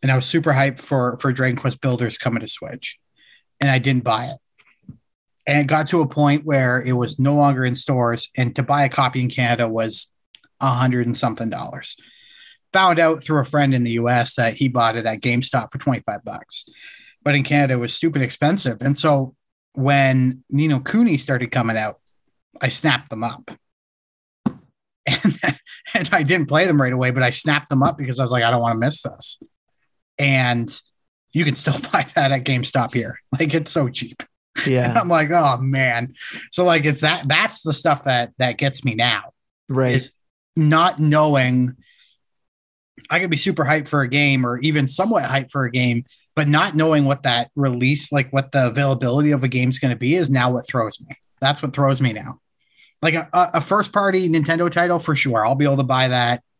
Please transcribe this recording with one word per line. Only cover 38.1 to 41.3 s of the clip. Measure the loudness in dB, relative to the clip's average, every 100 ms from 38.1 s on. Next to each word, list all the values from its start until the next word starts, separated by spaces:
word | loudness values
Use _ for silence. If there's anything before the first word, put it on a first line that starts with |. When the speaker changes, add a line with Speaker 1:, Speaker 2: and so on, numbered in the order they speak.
| 0 -2 -2
Speaker 1:
that | -2 0
gets | -4 -2 -4
me |
now. | 0 0 0 -6 _ _ _ -6
Speaker 2:
Right. | 0 2 0
Speaker 1:
Is | -2 _ _ _ _ 0
not | 4 4 2 2
knowing. | 2 4 4